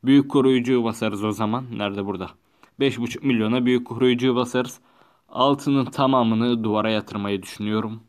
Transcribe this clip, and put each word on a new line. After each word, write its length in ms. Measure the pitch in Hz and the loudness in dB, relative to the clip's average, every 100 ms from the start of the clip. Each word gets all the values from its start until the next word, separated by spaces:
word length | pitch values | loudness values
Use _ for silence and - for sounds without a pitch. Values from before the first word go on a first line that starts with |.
Büyük 260 | 123 139 139 | 6 4 6
koruyucuyu 540 | 139 131 131 120 127 | 2 4 2 2 0
basarız 400 | 117 110 110 101 | 0 -2 -4 -2
o 80 | 107 | -4
zaman. 320 | 104 107 117 127 113 | -2 -2 -4 -6 -6
Nerede? 280 | 101 101 101 | -4 -4 -6
Burada. 240 | 95 90 - _ _ _ _ | -6 -8 -14 _ _ _ _
Beş 180 | 139 120 | -2 -2
buçuk 260 | 120 - | -8 -4
milyona 420 | 139 120 107 123 123 | -2 0 0 0 2
büyük 200 | 123 123 | 0 0
koruyucuyu 480 | 113 127 120 131 | 0 2 2 2
basarız. 460 | 120 123 127 123 - _ _ _ _ _ | 0 0 -2 -4 -8 _ _ _ _ _
Altının 560 | - 135 143 147 139 | 0 2 2 0 0
tamamını 800 | 123 - 135 135 117 113 120 120 | 0 0 2 4 2 2 0 0
duvara 260 | 110 107 107 | 0 0 0
yatırmayı 520 | 107 104 110 101 101 | -2 -4 -8 -4 -4
düşünüyorum. 600 | 95 - 104 107 107 113 | -6 -10 -4 -4 -4 -10